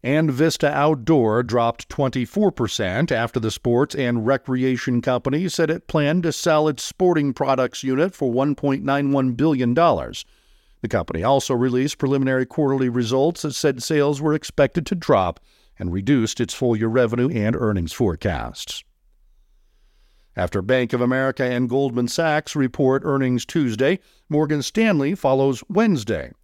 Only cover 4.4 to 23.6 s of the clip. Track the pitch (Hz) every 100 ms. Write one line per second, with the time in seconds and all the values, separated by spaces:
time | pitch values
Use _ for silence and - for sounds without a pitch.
4.4 | - 127 131 127 - 120 131 123 131 143
5.4 | 185 - 156 170 - 160 143 175 170 -
6.4 | 170 151 156 135 - - 185 165 143 120
7.4 | 135 131 127 - 131 131 185 - 135 120
8.4 | 143 139 143 135 139 139 139 139 131 117
9.4 | 156 135 120 127 170 101 60 - - _
10.4 | _ _ _ _ 113 104 90 80 113 139
11.4 | - 123 127 123 139 - 135 139 131 131
12.4 | 127 - 143 135 131 123 113 131 147 170
13.4 | 151 131 151 131 - 151 143 143 156 151
14.4 | - - 139 180 147 175 - 117 90 -
15.4 | _ _ _ _ 90 92 98 143 110 -
16.4 | 113 - 127 110 113 120 120 120 131 127
17.4 | 104 117 110 98 82 - 110 78 101 73
18.4 | 58 - - - _ _ _ _ _ _
19.4 | _ _ _ _ _ _ _ _ _ -
20.4 | 90 101 95 127 123 123 123 131 135 127
21.4 | 127 123 123 135 139 120 120 - 165 151
22.4 | - 151 131 - 131 135 - 139 131 123
23.4 | - 170